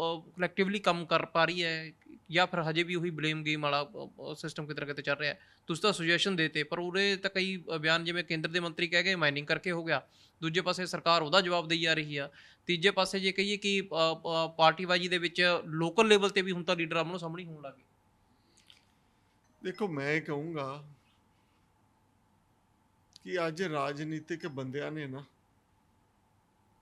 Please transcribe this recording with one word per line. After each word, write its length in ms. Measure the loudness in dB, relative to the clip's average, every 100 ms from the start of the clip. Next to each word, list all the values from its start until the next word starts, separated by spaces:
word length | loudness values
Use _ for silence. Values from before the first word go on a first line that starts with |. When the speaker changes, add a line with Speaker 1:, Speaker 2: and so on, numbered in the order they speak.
| -4 -4 -10
Speaker 1:
ਅ, 20 | -4
ਕਲੈਕਟਿਵਲੀ 440 | -2 0 0 2
ਕੰਮ 260 | 2 2 2
ਕਰ 200 | 0 2
ਪਾ 200 | 2 2
ਰਹੀ 180 | 2
ਹੈ 280 | -2 -4 -8 -16 -20 -20 _
ਜਾਂ 160 | 2 2
ਫਿਰ 120 | 2 0
ਹਜੇ 140 | 0
ਵੀ 120 | 0 0
ਉਹੀ 140 | -2
ਬਲੇਮ 340 | -2 -2 -2
ਗੇਮ 180 | -2 -2
ਵਾਲਾ, 220 | 0 0
ਅ, 20 | -2
ਅ, 500 | -8 -14 -12 -12 -10
ਸਿਸਟਮ 320 | -10 -10 -8
ਕਿਤੇ 120 | -8
ਨਾ 80 | -8
ਕਿਤੇ 140 | -6
ਚੱਲ 160 | -2 -2
ਰਿਹਾ 160 | -2
ਹੈ? 60 | -6 -12 _ -8
ਤੁਸੀਂ 160 | 0
ਤਾਂ 100 | 0
ਸੁਜੈਸ਼ਨ 420 | 0 2 2 2 2
ਦੇਤੇ, 280 | 0 0
ਪਰ 160 | -4 -4
ਉਰੇ 360 | -2 0 0 2
ਤਾਂ 140 | -2
ਕਈ, 340 | -2 -2 -4 -6 -2
ਅ, 20 |
ਬਿਆਨ 260 | 2 2
ਜਿਵੇਂ 200 | 2 -4
ਕੇਂਦਰ 260 | -2 -2 0
ਦੇ 100 | -2
ਮੰਤਰੀ 280 | -4 -2 2
ਕਹਿ 160 | 2
ਗਏ 120 | 2 2
ਮਾਈਨਿੰਗ 320 | 2 0 -2
ਕਰਕੇ 240 | -2 -2
ਹੋ 120 | -4
ਗਿਆ, 240 | 0 -2 -2 _ -20 _
ਦੂਜੇ 200 | -2 -2
ਪਾਸੇ 240 | -2 -2 -4
ਸਰਕਾਰ 360 | -2 4 4
ਉਹਦਾ 200 | 6 4
ਜਵਾਬ 260 | 4 0 0
ਦੇਈ 140 | 0
ਜਾ 120 | 2
ਰਹੀ 240 | 0 -2 -6
ਆ, 140 | -8 -12 -20 -18 -4
ਤੀਜੇ 240 | 2 2
ਪਾਸੇ 280 | 2 0 0
ਜੇ 120 | 0
ਕਹੀਏ 260 | 0 0 0
ਕਿ, 240 | 0 0
ਅ, 20 |
ਅ, 640 | 0 2 2 2 -2 -2 -2
ਪਾਰਟੀਬਾਜ਼ੀ 600 | 6 6 6 0 0 2
ਦੇ 100 | 0
ਵਿੱਚ 440 | -2 2 2 2 0
ਲੋਕਲ 420 | -2 0 4 6
ਲੈਵਲ 220 | 6 6
ਤੇ 120 | 2
ਵੀ 100 | 0
ਹੁਣ 120 | -2
ਤਾਂ 120 | -2 -2
ਲੀਡਰ 220 | 0 0
ਆਮਣੋ 200 | -2 -4
ਸਾਹਮਣੇ 280 | -8 -10 -12
ਹੋਣ 180 | -14
ਲੱਗ 100 | -14
ਗਏ। 100 | -16 _ _ _ _ _ _ _ _ _ -20 _ _ _ _ _ _ _ _
Speaker 2:
ਦੇਖੋ, 240 | -10 -4 -4
ਮੈਂ 240 | -2 0
ਇਹ 100 | -2
ਕਹੂੰਗਾ 680 | -2 -6 -6 -6 -6 -8 -14 -20 _ _ _ _ _ _ _ _ _ _ _ _ _ _ _ _ _ _ _ _ _ -20
ਕਿ 240 | -6 -2 -2
ਅੱਜ 160 | -2
ਰਾਜਨੀਤਿਕ 840 | -4 -2 -2 -4 -6 -6 -6 -8 -8
ਬੰਦਿਆਂ 440 | -8 -6 -6 -6
ਨੇ 160 | -8 -10
ਨਾ, 180 | -12 -16 _ _ _ _ _ _ _ _ _ _ _ _ _ _ _